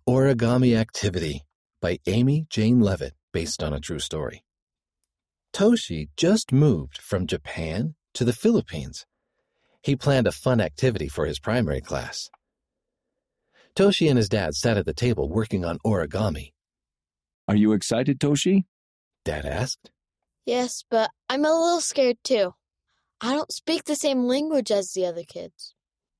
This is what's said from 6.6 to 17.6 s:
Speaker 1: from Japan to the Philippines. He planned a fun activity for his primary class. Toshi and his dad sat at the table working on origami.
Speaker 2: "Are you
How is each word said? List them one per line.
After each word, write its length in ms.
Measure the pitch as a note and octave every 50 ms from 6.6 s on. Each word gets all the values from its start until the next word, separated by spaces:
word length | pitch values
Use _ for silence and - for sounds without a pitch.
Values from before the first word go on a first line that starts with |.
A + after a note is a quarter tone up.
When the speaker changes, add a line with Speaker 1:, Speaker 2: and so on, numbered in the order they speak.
| D3+ D3 G#2 D#2 C2+ C#2 - -
Speaker 1:
from 280 | - - G#2 F#2 F#2
Japan 720 | - F#2 E2+ - - - E2 E2 D#2 D#2+ G2+ C3+ D#3+ - _ _ _ -
to 100 | - B2
the 80 | A#2+
Philippines. 760 | A#2 - - A3 A#3 E3+ - - - D#2 C2 C2 - - - _ _ _ _ _ _ _ _ _ _ _ _ _ _ _
He 140 | - C#3+ C#3
planned 320 | C3 - C#3+ C#3 C3 A2+ F#2
a 40 |
fun 280 | - - - C3+ B2+ A2+
activity 480 | F#2+ D#2 - - C3 C3 G#2+ - - C#2+
for 180 | - - D2+
his 140 | D#2 D2 -
primary 400 | - G#2 A2+ B2+ G#2+ D2+ C#2 C2
class. 500 | - - - C2 B1 - - - - - _ _ _ _ _ _ _ _ _ _ _ _ _ _ _ _ _ _ _ _ _ _ _ _ _ _ _ _ -
Toshi 340 | - F#3+ G3+ G3 - D#3+ D3+
and 100 | C3 A#2+
his 100 | G#2+ F#2
dad 260 | A2+ G#2 F2+ D#2 D2+
sat 220 | - - A#2 A2
at 80 | G2+ F2
the 100 | - D2+
table 340 | - A#2+ B2 A2 - C#2 C#2+
working 360 | E2+ A2 A2 - - F#2 F2
on 160 | E2 E2+ D#2+ -
origami. 680 | A2+ G#2 F#2 D#2+ D2 - F#2+ A2 G2 D#2 D2 D2 - _ _ _ _ _ _ _ _ _ _ _ _ _ _ _ _ _ _ _ -
Speaker 2:
"Are 80 | G#2
you 160 | G#2